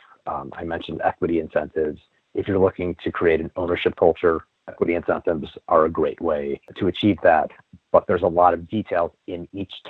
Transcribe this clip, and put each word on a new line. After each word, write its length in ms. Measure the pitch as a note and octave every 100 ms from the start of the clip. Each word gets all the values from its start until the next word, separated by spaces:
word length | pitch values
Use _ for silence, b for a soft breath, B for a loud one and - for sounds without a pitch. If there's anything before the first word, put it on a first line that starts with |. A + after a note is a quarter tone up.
| B B -
Um, 240 | C#2+ C#2
I 120 | C#2+
mentioned 360 | E2+ E2 - D#2+
equity 360 | - - E2 E2
incentives. 600 | D#2 D#2 D2+ - D#2 D2 _ _ _
If 120 | G#2 F#2+
you're 120 | G2
looking 360 | F#2+ - F2+ E2+
to 80 | -
create 300 | - F2+ D#2+
an 100 | D#2+ -
ownership 400 | F2 F2 - -
culture, 460 | F2+ D#2+ F2 D#2+ - _ -
equity 260 | - E2+
incentives 540 | E2+ E2+ E2 F2+ E2 C#2+ - -
are 200 | E2+ D#2+
a 40 |
great 300 | E2+ D2+ -
way 400 | E2+ D2+ C#2+ C#2 - -
to 100 | G2
achieve 300 | - G#2+ F2
that. 280 | F2+ D#2+ C2 - _ - _
But 160 | E2+ -
there's 160 | F2
a 60 | F#2
lot 260 | E2+ F2+
of 140 | E2+ F2
details 440 | A2 G2 F2+ E2+ - -
in 220 | F2+ F2
each 200 | F#2+ F#2 -